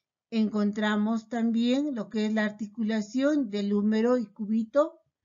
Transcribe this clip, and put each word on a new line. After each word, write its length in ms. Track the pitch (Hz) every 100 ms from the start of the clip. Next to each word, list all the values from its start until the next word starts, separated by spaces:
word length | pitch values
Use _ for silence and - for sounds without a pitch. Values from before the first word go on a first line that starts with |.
| _ _ _
Encontramos 960 | 226 214 214 208 208 214 208 208 226 -
también 680 | 233 233 226 240 262 302
lo 160 | 240 196
que 180 | 220 214
es 60 |
la 120 | 220 208
articulación 1040 | 208 208 - 214 220 208 254 277 302 226
del 240 | 202 202
húmero 440 | 202 208 220 233 254
y 100 | 208
cúbito, 760 | - 202 220 226 277 320 - _ _